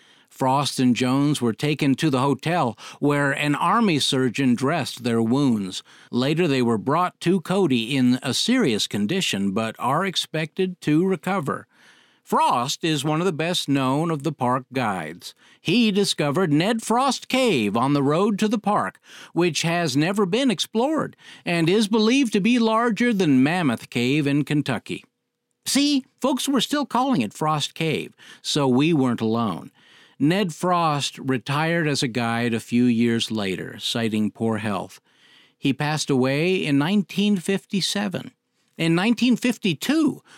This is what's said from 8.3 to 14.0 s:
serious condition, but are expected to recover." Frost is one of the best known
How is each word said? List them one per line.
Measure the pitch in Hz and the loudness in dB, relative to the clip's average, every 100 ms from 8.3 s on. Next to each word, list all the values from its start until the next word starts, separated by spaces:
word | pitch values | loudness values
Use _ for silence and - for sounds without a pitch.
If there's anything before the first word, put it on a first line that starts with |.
serious | 117 - 262 170 104 - | -2 0 2 2 0 -2
condition, | 104 104 190 - 101 98 | -4 -2 -2 -2 -2 -2
but | 95 113 - | -2 -4 -4
are | 117 147 | -2 -2
expected | 190 147 - 156 160 - 185 180 | -2 -4 -4 -4 -6 -4 -4 -2
to | - 151 190 | 0 2 2
recover." | 185 - 196 131 92 - _ - - _ _ | 0 -2 -4 -4 -6 -10 _ -20 -20 _ _
Frost | - 247 311 123 127 - 170 | -2 2 2 2 0 -2 -2
is | 151 | 0
one | 147 151 | 0 0
of | 185 | 0
the | |
best | 151 165 175 - | -2 -2 -2 0
known | 139 131 139 | 0 2 0